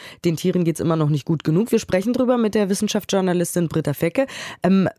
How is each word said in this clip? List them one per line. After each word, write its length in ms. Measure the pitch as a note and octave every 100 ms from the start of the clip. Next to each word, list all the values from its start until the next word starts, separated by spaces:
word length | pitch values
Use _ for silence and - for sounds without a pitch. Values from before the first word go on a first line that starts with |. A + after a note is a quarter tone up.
| - -
Den 120 | F3 E3
Tieren 280 | F#3 F3+
geht's 160 | E3 D#3
immer 160 | D3+ E3
noch 120 | D3
nicht 160 | D3+
gut 200 | - E3
genug.“ 260 | - D#3+ A#3
Wir 80 | A3+
sprechen 340 | - F#3 G3+
drüber 240 | B3 B3 B3
mit 200 | A3 G#3+
der 120 | G3+
Wissenschaftsjournalistin 1000 | G3 G#3+ G#3+ - G3+ F#3 F3 E3+ F3+ E3
Britta 260 | D#3+ D3
Fecke. 320 | C#3+ E3+ G#3+ C4+ - - -
Ähm, 240 | F#3 F#3+ F#3